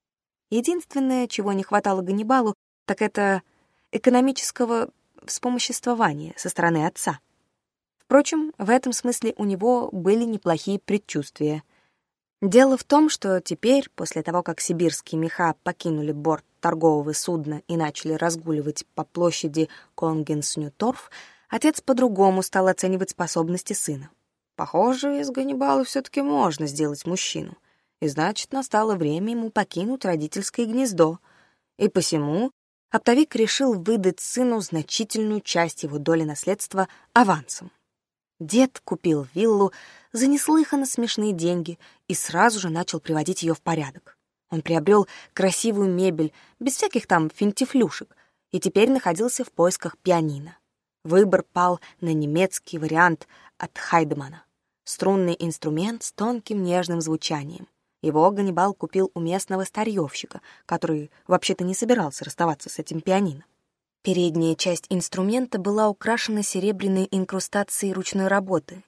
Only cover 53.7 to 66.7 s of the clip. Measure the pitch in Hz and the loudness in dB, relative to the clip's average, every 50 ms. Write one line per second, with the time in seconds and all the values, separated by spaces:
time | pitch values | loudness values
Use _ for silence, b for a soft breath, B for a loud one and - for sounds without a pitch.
53.7 | - - - - - 170 160 147 151 147 139 135 160 - _ _ _ _ _ _ | -12 -12 -4 2 2 2 2 2 -2 -6 -8 -12 -14 -20 _ _ _ _ _ _
54.7 | _ _ _ - - - - 190 196 196 185 175 170 - 175 165 156 - - 156 | _ _ _ -10 -6 -2 2 2 2 2 2 0 -2 -2 -4 -6 -6 -4 -4 -4
55.7 | 151 156 185 220 233 226 - - - - 202 233 247 233 - - 214 202 185 180 | -2 -2 -2 -2 -4 -6 -10 -12 -8 -6 -4 -4 -4 -4 -6 -6 -4 -2 -2 0
56.7 | 175 180 180 170 175 170 160 160 160 160 - - 165 147 139 147 175 - - - | 0 0 0 0 -2 -4 -2 -2 -2 -2 -2 -4 -6 -6 -6 -10 -14 -16 -18 -20
57.7 | _ _ _ _ _ _ - 156 147 156 160 190 208 202 202 190 175 170 180 202 | _ _ _ _ _ _ -4 0 2 4 4 4 4 2 -2 -2 0 2 0 0
58.7 | 190 - - 160 - 190 190 190 - 175 165 165 175 196 - - 196 190 190 - | 0 -4 -8 -4 -2 -2 -2 -2 -2 -4 -4 -2 -2 -4 -4 -4 -4 -4 -4 -4
59.7 | - 214 214 220 208 190 156 139 - - - - - - b b b b b b | -4 -4 -4 -2 -2 -2 -4 -4 -6 -12 -14 -14 -16 -18 b b b b b b
60.7 | 175 165 - 165 160 151 147 - b b b b 180 175 - - 190 - 180 180 | -4 -2 -2 -2 -2 -2 -4 -8 b b b b 0 0 2 0 -4 -2 -4 -4
61.7 | 185 - 240 226 247 233 170 143 - - - 147 - - 170 165 151 - - - | -4 0 2 2 2 2 2 -2 -4 -8 -12 -10 -4 -2 0 0 0 -2 -6 -14
62.7 | - - 151 - 170 160 160 190 185 196 202 175 139 143 - _ _ _ _ _ | -12 -10 -8 -8 -8 -6 -2 0 0 2 0 -2 -4 -6 -14 _ _ _ _ _
63.7 | _ _ _ _ _ _ - 196 185 180 175 170 156 170 165 165 160 - - 185 | _ _ _ _ _ _ -4 -2 0 2 0 0 0 0 0 0 0 0 0 -2
64.7 | 175 - - - 196 180 170 - - 185 185 202 220 254 262 247 - 202 170 202 | -2 -2 -4 -4 -4 -4 -4 -4 -4 -2 -2 0 0 0 -2 -2 -4 -4 -2 0
65.7 | 208 214 220 214 202 - - 220 226 233 - - 214 208 202 - - 190 180 208 | 0 2 2 2 0 -2 -2 -2 -2 -2 -2 -2 -2 -2 -2 -4 -4 -2 -2 -2